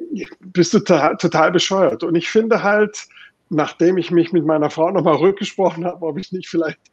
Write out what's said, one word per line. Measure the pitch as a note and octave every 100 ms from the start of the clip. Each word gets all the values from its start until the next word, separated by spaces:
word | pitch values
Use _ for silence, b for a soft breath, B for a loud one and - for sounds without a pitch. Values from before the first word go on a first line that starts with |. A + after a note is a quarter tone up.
| E4+ A3 - -
bist | F#3 F3+ E3
du | G#3+
to-, | G3+ D#3+ D3+ -
total | E3+ D#3 D#3+
bescheuert?“ | F3 - G3 E3+ -
Und | E3+
ich | E3+ -
finde | A3 A3+ A3
halt, | G3+ G#3 G#3 - - B B _ -
nachdem | D#3 C#3 - E3+ F#3
ich | E3
mich | E3+ E3
mit | F3 D3+
meiner | D#3 D3
Frau | - E3
nochmal | G3 D#3 C#3+
rückgesprochen | F#3 G3 G3 - F3+ E3
habe, | F3 F3 E3
ob | D3
ich | F#3
nicht | F#3 -
vielleicht | E3 D#3 - _